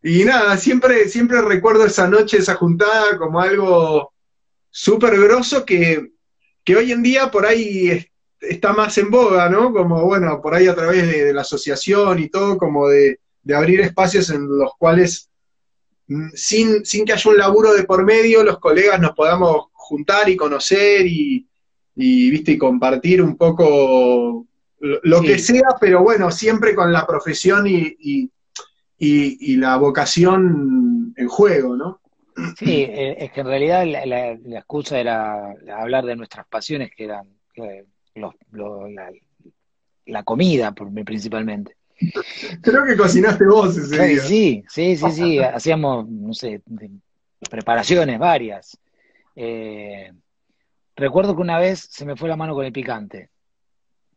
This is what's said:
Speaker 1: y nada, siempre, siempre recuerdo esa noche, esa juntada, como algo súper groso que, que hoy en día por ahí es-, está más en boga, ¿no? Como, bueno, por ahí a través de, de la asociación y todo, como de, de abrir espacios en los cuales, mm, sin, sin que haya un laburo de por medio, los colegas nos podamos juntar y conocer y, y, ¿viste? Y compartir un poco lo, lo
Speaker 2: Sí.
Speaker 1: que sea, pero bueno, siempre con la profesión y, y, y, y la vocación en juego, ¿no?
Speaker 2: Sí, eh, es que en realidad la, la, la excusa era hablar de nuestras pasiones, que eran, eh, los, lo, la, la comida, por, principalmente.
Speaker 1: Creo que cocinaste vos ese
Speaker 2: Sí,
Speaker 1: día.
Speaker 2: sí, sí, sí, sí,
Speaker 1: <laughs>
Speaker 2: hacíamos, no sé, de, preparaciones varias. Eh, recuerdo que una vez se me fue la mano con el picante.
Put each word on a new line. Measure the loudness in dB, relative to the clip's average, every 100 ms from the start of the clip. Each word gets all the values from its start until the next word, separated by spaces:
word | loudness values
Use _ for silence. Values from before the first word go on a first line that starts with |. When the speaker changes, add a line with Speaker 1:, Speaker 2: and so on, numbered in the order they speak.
Speaker 1:
y | 2 2 4
nada, | 4 2 0
siempre, | 2 2 4 4 2
siempre | 0 0 2
recuerdo | 2 2 4 4 4
esa | 2 2
noche, | 4 4 2
esa | 0 0
juntada, | 0 2 0 2 0 -2
como | -2 -2
algo | 0 0 2 2 2 0 -2 _ _ _ _ _ _
súper | -4 0 2 4 4
groso | 4 4 0 -4 -2
que, | 0 0 -2 -6 _ _ _ _ _
que | 0 2
hoy | 2
en | 0
día | 0 0 0
por | 0 0
ahí | 0 -2 -2 -2
es-, | -2 -6 _ _ _
está | -10 -4 -2
más | 0 0 -2
en | 0
boga, | 2 4 2 2
¿no? | 2 2
Como, | 0 0 0 0
bueno, | 0 0 -2
por | -2
ahí | 2 2
a | 2
través | 0 0 0
de, | 0 0
de |
la | -2
asociación | -4 -8 -6 -6 -2 0 2 0
y | -2
todo, | -4 -2 -2
como | -2 0 2
de, | 4 4 0 _ _
de | -4 -2
abrir | 2 2
espacios | 2 0 0 0 -2
en | -4 -4
los | -2 -2 0
cuales, | 2 2 2 -2 _ _ _ _ _ _ _ _ _
mm, | -10 -10 -10
sin, | -4 0 2 0 -2
sin | -4 -2
que |
haya | 0 4
un | 4
laburo | 6 4 4
de | 4 2
por | 2 4
medio, | 4 4 4
los | 4 0
colegas | 0 2 2 2
nos | 0 2
podamos | 0 2 2 0 -4
juntar | _ -12 -8 -2 0 2
y | 0
conocer | -2 -4 -2 2 2 4 2
y, | 0 -2 -4 -6 _ _ _ _ -2
y, | 2 4 4
¿viste? | 2 0
Y | 0
compartir | 2 0 0 0 2 2
un | 2 2
poco | 0 2 2 4 4 4 4 2 0 -6 -12 _ _ _
lo, | -6 -4
lo | 2 2
Speaker 2:
Sí. | 4
Speaker 1:
que | 2
sea, | 2 2 4 2
pero | 4 4
bueno, | 4 2 0
siempre | -2 -2 0 0 0
con | 0
la | 0 -2
profesión | -6 -4 -2 0 2 0
y, | 0 -2 -8
y, | -6 -4 -4 _ _ -20 -20 _ _ _
y, | 0 2 0 -4 -2
y | 0
la | 2 2
vocación | 2 0 -2 2 2 4 2 0 0 0 0 -2 -4 -8
en | -8
juego, | 2 2 2 -2 -6
¿no? | -8 -12 _ _ _ -14 -12 -6
Speaker 2:
Sí, | -2 -2
eh, | -2 -6 -8 -8 -12
es |
que | -12
en | -6
realidad | -4 0 0 -2
la, | -6 -6
la, | -6 -8 -12
la | -16 -18
excusa | _ -12 -6 -6
era | -4 -4 -6 -8 -12 -18 -18 -12
hablar | -4 -4 -4
de | -10
nuestras | -14 -20 -14
pasiones, | -12 -10 -10 -10 _
que | -14
eran, | -14 -18 _ _ -20
eh, | -18 -18 _ _ _ -18
los, | -18 _ _
lo, | -18 -16 -16 -18
la, | -18 -20 -20 _ _ _ _ _ _ _ _ -16
la | -14
comida, | -8 -2 0 0 -2
por, | -8 -14 -14
principalmente. | -10 -10 -10 -10 -8 -10 -14 _ _ _ -6 -6 -12 -14 -16 -4
Speaker 1:
Creo | 0 2 2
que | 2
cocinaste | 2 4 2 4 4
vos | 6 4 -2
ese | -4 0
Speaker 2:
Sí, | 2
Speaker 1:
día. | 2
Speaker 2:
sí, | 0 2 2 0 -8
sí, | -4 -2 0
sí, | -2
sí, | -2 -2 0
Speaker 1:
<laughs> |
Speaker 2:
hacíamos, | -2 -2 -4 -2 -2 -4 -8
no | -12 -12
sé, | -12 -12 -14 _
de, | -20 -20 -20 _ _ _ _ -16
preparaciones | -12 -4 -4 0 0 0 -2
varias. | 0 0 -4 -14 _ -20 _ _ _ _ _ -14
Eh, | -12 -12 -14 -16 -16 -18 -20 _ _ _ _ _ _ _ _ -8
recuerdo | -4 -2 -2 -4
que |
una | -4 -2
vez | -2 -4 -14
se | -18 -14
me | -10
fue | -8
la | -8
mano | -8 -8
con | -8
el |
picante. | -10 -12 -12 -14 -20 -20 _ _ _ _ _ _ _ _